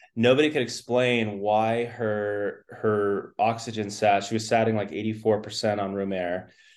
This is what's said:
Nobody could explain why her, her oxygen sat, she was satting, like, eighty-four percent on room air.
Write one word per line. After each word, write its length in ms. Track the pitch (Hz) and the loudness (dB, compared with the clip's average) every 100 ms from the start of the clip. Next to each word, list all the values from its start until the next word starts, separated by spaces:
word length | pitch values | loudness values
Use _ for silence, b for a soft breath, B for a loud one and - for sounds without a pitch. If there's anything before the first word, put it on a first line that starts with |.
| B - | B 2
Nobody 340 | 120 131 151 | 4 6 4
could 120 | 151 | 0
explain 800 | 113 - - 123 123 120 110 101 | -2 -6 -2 2 2 2 0 -2
why 440 | 101 107 110 117 | 0 2 2 0
her, 800 | 117 110 110 104 104 104 101 - - | -4 -4 -4 -2 -2 -2 -4 -6 -14
her 640 | 107 113 107 101 98 - - | -4 0 2 2 0 -4 0
oxygen 520 | 110 113 120 110 101 | 0 0 -6 -6 -6
sat, 340 | 98 107 101 | 0 4 4
she 120 | 98 113 | 2 -4
was 140 | 110 | 0
satting, 260 | 117 113 110 | 2 2 0
like, 180 | 101 | -2
eighty-four 480 | - 107 107 110 104 | -4 -4 -2 2 2
percent 400 | 107 107 110 104 | 0 -4 -2 0
on 120 | 98 | -2
room 200 | 98 98 | -4 -4
air. 400 | 95 87 90 - b b | -2 -2 -4 -8 b b